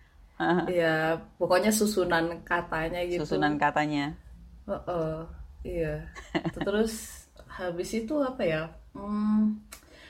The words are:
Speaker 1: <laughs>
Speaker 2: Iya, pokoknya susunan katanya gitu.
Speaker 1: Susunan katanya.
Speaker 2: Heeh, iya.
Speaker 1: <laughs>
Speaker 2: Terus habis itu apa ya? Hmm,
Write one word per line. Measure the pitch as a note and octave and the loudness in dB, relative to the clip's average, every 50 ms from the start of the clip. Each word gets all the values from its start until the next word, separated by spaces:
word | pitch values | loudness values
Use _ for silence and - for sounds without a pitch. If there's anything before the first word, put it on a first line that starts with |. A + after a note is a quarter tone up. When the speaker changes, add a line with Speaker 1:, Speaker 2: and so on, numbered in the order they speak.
| - _ _ - - - _ - | -20 _ _ -20 -20 -14 _ -2
Speaker 1:
<laughs> | E3 E3 F3 F3+ D#3 - | 2 2 2 2 2 2
Speaker 2:
Iya, | F3+ F3 E3 D#3+ D#3+ D#3 D#3+ D#3+ E3 D#3+ - - - | 2 2 4 4 2 2 2 0 0 -2 -4 -10 -6
pokoknya | - F3+ E3+ F3+ F#3 G3 G#3+ G#3+ | -2 2 4 4 4 6 4 4
susunan | - G#3+ G#3 - F#3 F3+ F3 E3+ E3 E3 E3+ E3+ E3+ - | 4 2 2 2 2 2 2 2 2 2 0 -2 -6 -4
katanya | - F3 F3 E3+ - E3+ D#3+ D#3+ E3 F3 F3 | -2 -2 -2 -2 -2 -2 -2 -2 -2 -2 -2
gitu. | F3 F3 F3 E3+ D3+ | -2 -2 -2 -2 0
Speaker 1:
Susunan | D3 D#3+ D3+ D3+ D3 D3+ C#3+ | 0 2 2 2 2 2 4
katanya. | D3 D3 - D3+ D3+ D3+ D3 C#3+ C#3+ D3+ E3 - - - - - - - - - - | 2 4 4 4 2 2 0 0 -2 -2 -6 -10 -16 -20 -20 -20 -20 -20 -20 -14 -8
Speaker 2:
Heeh, | G#3 G3 - - - F3+ E3+ D#3+ D#3+ D#3 D#3 E3 F3 - - - - - - - | -8 -8 -6 -4 -4 -2 -2 -2 -2 -4 -6 -8 -12 -14 -16 -16 -16 -14 -12 -8
iya. | E3+ F3+ E3+ D#3+ D#3 D3+ D3+ E3 - - - - - | -6 -2 -2 0 0 -2 -4 -6 -10 -14 -16 -12 -6
Speaker 1:
<laughs> | - E3 - E3 - | -4 -2 -2 -2 -2
Speaker 2:
Terus | E3+ - G3 G3 G#3+ A3+ A3 - - - - - - - - - - - - | -2 -2 0 2 2 2 2 0 -6 -10 -12 -14 -18 -20 -20 -20 -20 -20 -16
habis | - - F#3 F3+ E3+ F3 F#3+ - | -10 -6 -4 -4 -4 -4 -4 -2
itu | A3 A3 A3+ A3+ D4+ D4 | -2 -4 -2 0 0 2
apa | C#4 B3+ C4 C4 G#3+ | 2 0 0 0 0
ya? | E3+ D#3 D#3 D#3+ E3 - - - - | 0 2 0 -2 -6 -10 -16 -20 -16
Hmm, | - - G3+ G#3 G#3 G#3 G#3 G#3+ G#3+ G#3+ G#3+ G#3+ G#3+ G#3+ G#3+ - - - - - - - - | -14 -10 -6 -4 -2 0 2 4 4 6 4 4 2 0 -8 -16 -20 -20 -20 -20 -20 -20 -20